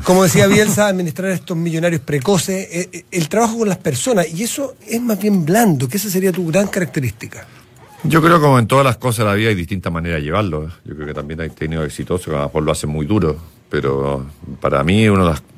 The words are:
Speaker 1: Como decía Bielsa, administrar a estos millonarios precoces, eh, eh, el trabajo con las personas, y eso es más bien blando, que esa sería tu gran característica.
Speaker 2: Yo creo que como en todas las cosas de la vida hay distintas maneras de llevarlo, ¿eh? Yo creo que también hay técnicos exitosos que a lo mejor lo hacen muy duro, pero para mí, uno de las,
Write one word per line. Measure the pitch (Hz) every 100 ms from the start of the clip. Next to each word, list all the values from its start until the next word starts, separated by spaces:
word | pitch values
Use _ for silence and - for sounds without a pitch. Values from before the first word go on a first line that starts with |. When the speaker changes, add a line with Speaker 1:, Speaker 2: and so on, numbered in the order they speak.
Speaker 1:
Como | - 185
decía | 185 202 196
Bielsa, | 202 214 202 208
administrar | 185 170 - 190
a |
estos | 175 - 170
millonarios | 170 160 175 160
precoces, | - 147 156 185 - 190 -
eh, | 165 208
eh, | 175 -
el | 180 151
trabajo | 202 226 233
con | 208
las | 175
personas, | 165 127 262 214 165
y | 165
eso | 226 - 269 - -
es | 226 240
más | 196
bien | 214 196 151
blando, | 214 226 139 127
que | 196
esa | 208
sería | 185 190
tu | 185 165
gran | 180 196
característica. | 196 165 156 120 - 107 - - - - - - -
Speaker 2:
Yo | 151 151
creo | 165 170
que |
como | 147 127
en | 104
todas | 135
las | 135 117
cosas | 127 113
de | 107
la | 101
vida | 113
hay | 95
distintas | 82 95 92
maneras | 82 85 82
de | 73
llevarlo, | 95 101 78 78
¿eh? | - -
Yo | 73
creo | 76
que |
también | 76 73 80
hay | 78
técnicos | - 78 80 76
exitosos | - - 90 -
que |
a | 76
lo | 71
mejor | 78
lo | 78
hacen | 78 76
muy | 76 73
duro, | 107 80 76 - - _
pero | 76 69 69 69 67 69 - - -
para | 71 69
mí, | 76 104 110
uno | 95 87
de |
las, | 78 -